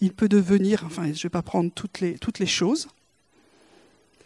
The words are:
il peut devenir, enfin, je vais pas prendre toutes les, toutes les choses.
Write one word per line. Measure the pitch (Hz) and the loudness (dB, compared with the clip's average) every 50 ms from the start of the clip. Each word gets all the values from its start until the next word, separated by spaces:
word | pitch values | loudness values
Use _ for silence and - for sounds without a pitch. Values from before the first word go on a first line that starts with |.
il | 196 185 | -2 -2
peut | - - 220 208 | 0 2 2 4
devenir, | 202 208 190 175 196 202 190 196 214 208 - 160 | 6 4 6 6 4 4 4 4 2 0 -2 -6
enfin, | - - 170 151 151 | -8 -4 -4 -4 -4
je | 160 | -4
vais | - 180 | -6 -4
pas | - 175 170 | -4 -4 -6
prendre | - - - 170 170 | -2 0 0 0 0
toutes | - - - 196 - - | -2 -6 -12 -12 -6 -4
les, | 190 175 170 | -4 -4 -4
toutes | - - - - - | -4 -6 -8 -4 -4
les | 196 180 | -2 -2
choses. | - - 180 180 262 320 - - - _ _ _ _ _ _ _ _ _ _ _ _ _ _ _ _ _ _ _ _ _ _ _ _ _ _ | 0 0 0 0 0 -2 -4 -8 -14 _ _ _ _ _ _ _ _ _ _ _ _ _ _ _ _ _ _ _ _ _ _ _ _ _ _